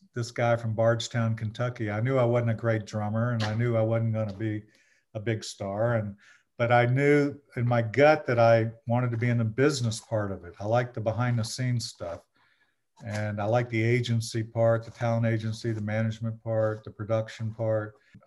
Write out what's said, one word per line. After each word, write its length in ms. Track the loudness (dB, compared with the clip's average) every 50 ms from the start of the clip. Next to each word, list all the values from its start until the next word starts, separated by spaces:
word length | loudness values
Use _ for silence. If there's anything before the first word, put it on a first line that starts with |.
| _ _ -8
this 160 | -8 -8 -6
guy 260 | -4 0 2 2 2
from 200 | 2 0 -2 0
Bardstown, 600 | 2 4 4 2 2 0 -4 -2 -2 0 0 -2
Kentucky. 540 | -2 -4 -6 -6 -4 -4 -4 -4 -4 -6 -4
I 120 | -2 -2
knew 160 | 0 0 2 2
I 40 | 2
wasn't 280 | 4 2 2 2 0
a 40 | -2
great 300 | 0 0 0 0 0 -2
drummer, 460 | -4 -6 -6 -4 -2 -2 0 0 0
and 100 | 0 -2
I 140 | -2 -2 0
knew 200 | 0 0 2 2
I 60 | 2
wasn't 320 | 2 2 2 0 0 0 0
gonna 200 | -2 -2 -4 -4
be 240 | -4 -4 -4 -4 -6 -8 -12 _ _ _ _ _ _ _ _ -12
a 40 | -6
big 240 | -4 -4 -4 -4 -6
star. 520 | -10 -10 -8 -8 -4 -2 0 0 2 0
And, 200 | 0 -2 -4 -8 -12 _ -20 -20 _ _ _ _ -2
but 120 | 2 4
I 140 | 4 4 4
knew 500 | 4 2 2 4 4 4 4 4 0 -2 -6 _ _ -6
in 120 | -4 -2
my 140 | 0 2 0
gut 460 | 0 0 4 6 6 6 6 6 2
that 100 | 0 4
I 320 | 6 6 8 8 6 4 2 -4 -8 -4
wanted 240 | -2 -2 0 0 -2
to 80 | -2
be 120 | -2 0 0
in 100 | 0 0
the 40 | 0
business 560 | 0 0 2 2 2 2 0 -2 -4 -4 -6
part 320 | -6 -6 -4 -4 -2 -4
of 120 | -6 -8 -12
it. 100 | -16 -14 -8
I 60 | -4
liked 280 | 0 0 0 0 -2 -4
the 80 | -6
behind 380 | -4 -4 -2 -2 0 0 0 -2
the 40 | -2
scenes 440 | -4 -4 -4 -4 -2 -2 -4 -4
stuff. 320 | -8 -10 -12 -12 -10 -10 -12 -14 _ _ _ _ _ _ _ _ _ _ _ _ _ _ -16 -12
And 380 | -8 -6 -4 -4 -4 -4 -4
I 40 | -2
liked 260 | 0 2 0 0 0
the 100 | 0 2
agency 600 | 2 4 4 2 2 0 0 -2 -2 -2 -4 -6 -6
part, 400 | -4 0 2 4 4 4 2 0
the 60 | -6
talent 340 | -8 -4 -2 -2 0 0 0
agency, 460 | 0 0 0 -2 -4 -6 -4 -4 -4
the 100 | -4 -4
management 640 | -4 -2 -2 0 0 -2 -2 -4 -6 -6 -6 -6 -6
part, 400 | -4 -2 0 0 0 -2 -4 -10
the 80 | -14
production 600 | -12 -8 -4 -2 -2 -2 -2 -4 -8 -8 -8 -8 -6
part. 400 | -4 -2 -2 0 -2 -2 -6 -10 _ _ _ -20 -20 _